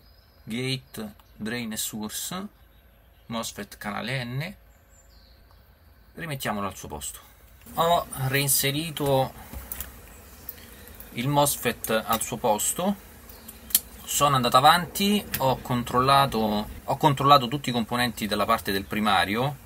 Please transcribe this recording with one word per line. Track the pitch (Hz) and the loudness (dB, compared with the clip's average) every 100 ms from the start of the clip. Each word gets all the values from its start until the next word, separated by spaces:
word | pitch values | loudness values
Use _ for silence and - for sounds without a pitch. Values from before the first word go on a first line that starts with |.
| - - _ - | -20 -20 _ -20
Gate, | - 113 131 131 - - 107 - - - | -10 -6 -4 -6 -8 -12 -12 -14 -20 -12
drain | 107 120 113 | -8 -6 -6
e | 107 | -6
source, | - 110 107 - - 180 208 - - - - - - _ - | -6 -6 -8 -8 -8 -8 -10 -14 -20 -20 -20 -20 -20 _ -10
mosfet | 117 110 - 104 - | -8 -6 -10 -14 -12
canale | 104 104 104 135 | -8 -6 -6 -6
N. | 120 127 170 202 - _ _ - - - - - - - - _ - - - | -6 -6 -8 -12 -20 _ _ -20 -20 -20 -20 -20 -20 -20 -20 _ -20 -20 -20
Rimettiamolo | - 165 135 - 104 101 | -14 -10 -6 -4 -4 -6
al | - | -8
suo | 82 | -12
posto. | 78 - - - - - - - | -10 -12 -14 -18 -20 -20 -20 -10
Ho | - 165 170 - 135 131 | -2 2 2 0 -6 -2
reinserito | 139 143 - 139 143 165 143 143 135 127 - - - - - - - - - - - - - - - - - - | 0 2 2 0 -2 -4 -2 2 2 2 -4 -16 -16 -12 -12 -14 -16 -20 -20 -20 -20 -18 -18 -20 -20 -20 -20 -14
il | 123 127 | -6 0
mosfet | 147 143 - 120 110 - 110 107 | 2 2 2 -2 -2 -2 -2 0
al | 113 | -2
suo | - 117 | -2 -2
posto. | 120 104 - - 185 202 - - - - - - - - - - - | 0 2 0 0 0 -2 -6 -20 -20 -20 -20 -20 -2 -2 -2 -12 -6
Sono | - 147 135 | 2 4 4
andato | 120 131 | 4 6
avanti, | 143 175 160 - 202 208 - - | 8 6 2 0 2 2 0 -2
ho | 131 127 | 0 0
controllato, | - 123 123 123 131 139 139 113 110 104 104 - | 0 -2 0 2 4 6 4 2 0 0 -4 -8
ho | - - | -6 0
controllato | 156 139 139 143 120 | 2 4 6 6 6
tutti | 143 139 | -2 -2
i | |
componenti | 120 110 123 123 104 107 | -2 -2 0 -2 -2 -2
dalla | 104 98 | 0 2
parte | 113 - | 0 0
del | 98 98 | -4 -2
primario, | 107 107 95 87 107 135 139 | -2 2 2 2 0 -2 -4